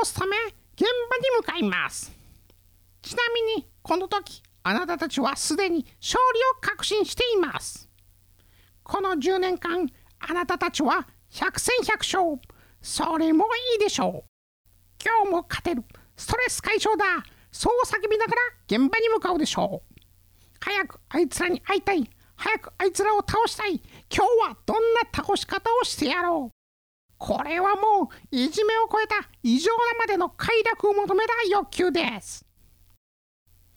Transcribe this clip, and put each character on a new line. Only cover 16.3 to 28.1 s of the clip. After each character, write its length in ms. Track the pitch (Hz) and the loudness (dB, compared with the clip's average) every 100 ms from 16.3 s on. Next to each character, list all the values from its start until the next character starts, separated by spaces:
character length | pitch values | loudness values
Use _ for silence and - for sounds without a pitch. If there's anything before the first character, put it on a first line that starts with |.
| 466 | -2
レ 120 | 494 | 0
ス 140 | - | -2
解 160 | - 427 | -2 0
消 180 | 427 427 | 2 2
だ。 260 | 392 330 - - _ | 2 0 -6 -20 _
そ 180 | - 403 | -4 0
う 40 | 480 - | 2 0
叫 240 | 427 415 | -2 0
び 80 | 427 | 0
な 80 | 440 | 2
が 80 | |
ら 80 | 466 494 - - | 0 -2 -6 -2
現 260 | 214 269 | 2 2
場 60 | 453 | 2
に 100 | 453 | 2
向 100 | 453 | 2
か 140 | 359 | 0
う 40 | 349 | 0
で 80 | 302 | 0
し 100 | - | 0
ょ 240 | - 160 - | -2 -4 -12
う。 80 | - _ _ _ _ _ _ | -20 _ _ _ _ _ _
早 240 | - 403 349 | -4 -2 -4
く 120 | - _ | -10 _
あ 100 | 302 | 0
い 100 | 311 | 0
つ 120 | - | 0
ら 80 | 359 | 0
に 120 | 349 | 0
会 160 | - 392 | -2 -2
い 40 | |
た 100 | - | 0
い。 160 | 370 226 - _ - | 0 -2 -8 _ -8
早 240 | 403 440 | -4 -4
く 140 | - - | -6 -2
あ 80 | 381 | -2
い 60 | |
つ 120 | 370 | 0
ら 120 | 415 415 | 2 2
を 40 | |
倒 280 | - 415 466 | 2 0 0
し 80 | - | 0
た 100 | 427 | -4
い。 140 | 302 - - - | -4 -6 -20 -6
今 120 | - 403 | 2 4
日 240 | 466 370 | 4 2
は 80 | 220 - | -2 -4
ど 80 | 440 | 0
ん 140 | 466 | 2
な 80 | 466 453 | 2 0
倒 220 | - - 403 | -4 -2 -2
し 80 | - | -2
方 240 | 392 453 480 | -4 0 2
を 20 | |
し 120 | - - | 0 -2
て 120 | 269 | -2
や 140 | 349 | 0
ろ 300 | 349 330 240 | 0 -2 -4
う。 40 | - _ _ _ _ _ _ | -14 _ _ _ _ _ _
こ 240 | - 208 | -4 -4
れ 160 | 294 339 | -2 0
は 160 | 392 403 | 2 2
も 340 | 427 403 320 | 4 4 2